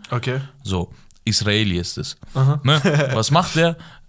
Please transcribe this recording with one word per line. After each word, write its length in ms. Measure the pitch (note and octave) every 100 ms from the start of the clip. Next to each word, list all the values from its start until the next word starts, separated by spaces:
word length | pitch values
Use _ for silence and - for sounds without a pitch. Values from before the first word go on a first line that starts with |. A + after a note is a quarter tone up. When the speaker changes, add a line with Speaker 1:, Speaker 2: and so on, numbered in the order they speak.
| -
Speaker 1:
Okay. 300 | A#2+ B2 C3 C#3 -
Speaker 2:
So, 300 | G2+ F#2 E2+ - - - A2
Israeli 520 | G#2 G#2 G#2 G#2+ F2
ist 180 | F2 -
es. 180 | - - -
Speaker 1:
Aha. 260 | - C3+ C#3+
Speaker 2:
Ne? 180 | B2+ D3+
Speaker 1:
<laughs> 320 | D#3+ D3 C3+
Speaker 2:
Was 180 | B2+ A2
macht 240 | D#3 F3+ D#3+
er? 200 | E3+ E3 - -